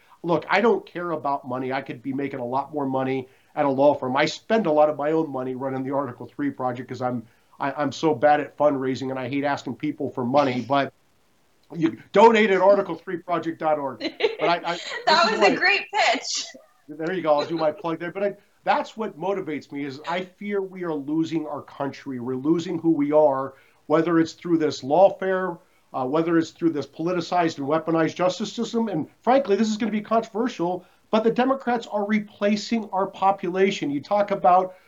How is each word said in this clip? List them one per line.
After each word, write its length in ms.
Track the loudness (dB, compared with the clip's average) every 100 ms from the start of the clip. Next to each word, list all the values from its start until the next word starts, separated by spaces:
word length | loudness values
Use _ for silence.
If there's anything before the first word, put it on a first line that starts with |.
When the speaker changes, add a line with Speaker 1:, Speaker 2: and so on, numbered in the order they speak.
| _ _
Speaker 1:
look, 220 | -2 -2 0
I 140 | 2
don't 240 | 2 2 -4
care 260 | -8 -6
about 340 | -4 -2 -4 -4
money. 280 | -6 -4
I 80 | -6
could 200 | -6 -10
be 120 | -8
making 260 | -4 -6 -6
a 60 | -4
lot 280 | -4 -4
more 120 | -4 -2
money 420 | -2 -2 -4 -6 _ _ -2
at 100 | 0
a 40 |
law 260 | 4 4 4
firm. 200 | 0 0
I 100 | 0
spend 420 | -2 -2 0 2
a 40 |
lot 160 | 4 4
of 100 | 2
my 140 | 0
own 180 | 0 -2
money 240 | -4 -6 -6
running 280 | -4 -4
the 60 | -4
Article 380 | -4 -4 -8 -14
Three 240 | -6 -4
Project 380 | -2 -4 -6 -10
'cause 120 | -6
I'm, 240 | -4 -4 -8 _ _ -8
I, 120 | -6
I'm 200 | -2 -4
so 220 | 0 0
bad 260 | 4 4 4
at 160 | 0 0
fundraising 540 | 0 2 -2 -4 -4
and 80 | -6
I 100 | -4
hate 160 | -2
asking 340 | -2 -4 -6 -6
people 340 | -6 -4 -6
for 120 | -4
money. 380 | 0 2 2 0
But 320 | 0 0 0 -8 _ _ _ _ _ _ _ -2
you 220 | -2 -2 0
donate 400 | 8 8 8 4
at 100 | 4
article 320 | 6 4 2
three 240 | -8 -8 -10
project 420 | -4 -4 -2 -2
dot 200 | 0 0
org. 180 | -2 -6
But 480 | -8 -2 -2 0 0
I, 140 | 0
I, 160 | -2 -6 -8
Speaker 2:
<laughs> 140 | -4 2
That 180 | 4 4
Speaker 1:
this 80 |
is 60 | 4
Speaker 2:
was 100 | 4
a 20 |
Speaker 1:
why 20 | 4
Speaker 2:
great 260 | 2 2 -2
pitch. 540 | 0 2 0 -4 -8 -8 -16 _ _ -18
Speaker 1:
There 240 | -8 -4
you 100 | -2
go. 100 | 2
I'll 140 | 2 2
do 100 | -2
my 140 | -2
plug 280 | -2 -6 -6
there. 120 | -6
But 120 | -4
I, 120 | -4 -4 _ _
that's 320 | -2 -2 -4 -8
what 240 | -10 -6
motivates 520 | -4 -4 -4 -8 -8
me, 140 | -8 -8
is 140 | -8 -6
I 140 | -6
fear 400 | -6 _ -6 -4
we 220 | -4 -6
are 100 | -6
losing 540 | -6 -2 -2 0 -4 -6
our 160 | -8
country. 560 | -12 -8 -8 -8 -10 -8
We're 160 | -6 -2
losing 420 | 0 0 -2 -2
who 140 | 0
we 200 | 0 4
are, 440 | 4 4 2 -4 -10 _ _ 0
whether 320 | 2 4 2
it's 140 | 2
through 260 | -2 0 2
this 240 | 2 -2
lawfare, 760 | 0 6 6 4 -2 0 -2 -6 _ _ _ -6
uh, 100 | 0
whether 320 | 0 4 2
it's 140 | 2
through 180 | 0 0
this 160 | 0 -4
politicized 720 | -6 -4 -4 0 0 0 -2
and 100 | -2
weaponized 460 | 0 0 2 0
justice 400 | 2 0 0 -6
system. 340 | -6 -4 -2 -2
And 200 | -4 -6 _
frankly, 320 | 2 2 4 2
this 140 | 2
is 80 | 0
gonna 140 | -2
be 100 | -4
controversial, 840 | 0 -2 -2 -4 -4 -2 -4 -4 -10 _ _
but 140 | 0
the 80 | 2
Democrats 560 | 2 0 0 -2 -4 -4
are 180 | -4 -2
replacing 840 | -2 -4 -2 0 0 -2 -4 -2
our 160 | -4 -4
population. 800 | 0 0 0 -2 2 2 2 -4
You 120 | -4
talk 300 | 0 0 0
about, 440 | 2 4 4 4 -6